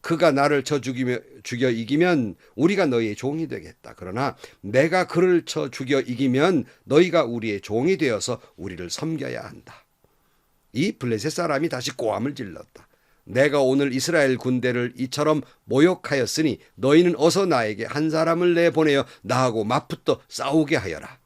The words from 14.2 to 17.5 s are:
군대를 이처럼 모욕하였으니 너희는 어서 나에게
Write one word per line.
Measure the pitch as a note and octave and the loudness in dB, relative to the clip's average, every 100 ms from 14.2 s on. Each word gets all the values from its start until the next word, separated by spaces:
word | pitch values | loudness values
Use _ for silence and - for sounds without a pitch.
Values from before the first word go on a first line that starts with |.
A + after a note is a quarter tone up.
| C3+ B2+ | 2 0
군대를 | B2+ B2+ B2 B2 B2 - | 0 0 0 -2 -4 -6
이처럼 | C3 C#3 D3+ D#3 - _ | -8 -2 0 0 -2 _
모욕하였으니 | - A#2+ E3 F3+ - C#3+ A2+ - D#3 G2+ _ | -2 4 4 2 -2 -2 -2 0 -2 -2 _
너희는 | - C3 D#3 F3 D#3 | -4 4 6 6 4
어서 | D#3 F3 | 2 2
나에게 | F#3+ | 2